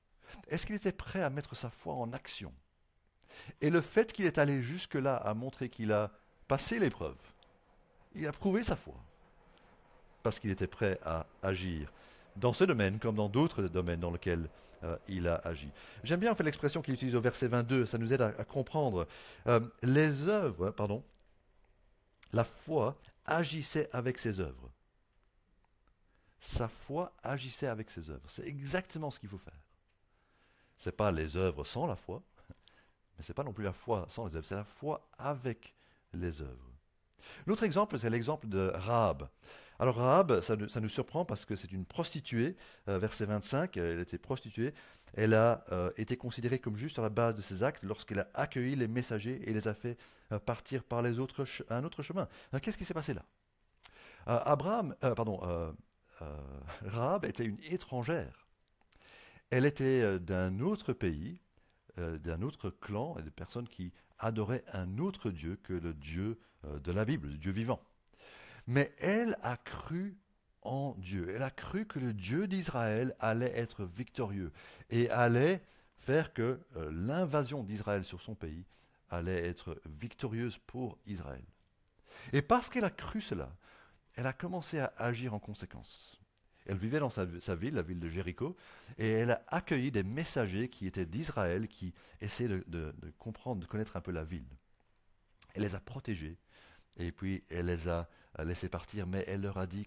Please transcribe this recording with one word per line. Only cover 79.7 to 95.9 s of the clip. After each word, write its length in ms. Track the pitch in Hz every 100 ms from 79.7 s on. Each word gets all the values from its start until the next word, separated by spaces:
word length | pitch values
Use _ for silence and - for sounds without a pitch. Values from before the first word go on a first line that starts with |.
| 80
victorieuse 760 | 78 76 117 - 131 113 120 104 -
pour 320 | 123 127 -
Israël. 400 | - 98 71 65 62 _ _ _ _ _ _ - -
Et 80 | 143
parce 300 | 143 240 -
qu'elle 160 | 254 202
a 40 |
cru 300 | - - 220
cela, 340 | - 90 67 82 - - - _ _
elle 120 | - 127
a 60 |
commencé 460 | 131 175 185 156 160
à 140 | 131 -
agir 380 | 117 117 123
en 40 | 107
conséquence. 800 | - 101 92 - 57 - - - _ _ _ _ -
Elle 120 | 98
vivait 220 | 107 147
dans 100 | 143
sa, 160 | - 92 85
sa 140 | -
ville, 200 | 87 113
la 80 | 147
ville 180 | 82 90
de 80 | 82
Jéricho, 480 | 82 92 92 131 185 - - - -
et 100 | 110
elle 260 | 110 117
a 120 | 123 -
accueilli 420 | 170 - 147 131
des 120 | 113
messagers 680 | 95 127 160 143 107 92 123
qui 160 | - 95
étaient 180 | 95
d'Israël, 640 | 85 98 160 131 92 90 110
qui 240 | - 92 - - -
essayaient 260 | 104 - 120
de, 160 | 95 87
de, 280 | 85 78 76
de 140 | 80 -
comprendre, 420 | 113 107 - 110
de 60 | 82
connaître 320 | 107 107 92
un 20 |
peu 120 | 85
la 120 | 87
ville. 240 | 80 85 64 69 _ _ _ _ _ _ _ _ -
Elle 80 | -
les 140 | 104
a 60 | 95
protégés, 580 | -